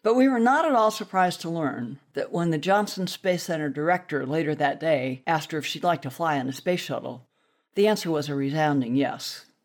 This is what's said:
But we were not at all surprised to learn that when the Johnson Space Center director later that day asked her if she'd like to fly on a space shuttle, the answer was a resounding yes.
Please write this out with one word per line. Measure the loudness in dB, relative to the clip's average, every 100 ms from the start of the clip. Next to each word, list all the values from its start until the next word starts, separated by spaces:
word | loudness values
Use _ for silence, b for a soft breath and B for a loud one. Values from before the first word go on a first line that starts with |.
But | 4 6
we | 6
were | 6
not | 4 4 4
at |
all | 4 4
surprised | 0 -4 2 2 0
to | -6
learn | -2 -2 -4 -8 -10 _
that | -6 -4
when | -2 0
the | 0
Johnson | 2 2 0 -4 -6
Space | -4 -2 -2
Center | -2 -4 -4
director | -2 0 0 0 -4 -2
later | -2 -2 0
that | 0 0
day | 0 0 0 -6 -2
asked | -2 -2
her | -6
if | -6
she'd | -2
like | -2 0
to | -4
fly | -2 0 0
on | -2
a |
space | -4 -2 -2
shuttle, | -4 -8 -8 -14 _ _ _ _ _ 2
the | 2
answer | 2 0
was | -2 -2
a |
resounding | -2 -2 2 2 2 2 0
yes. | 0 -2 -12 -14 -20 _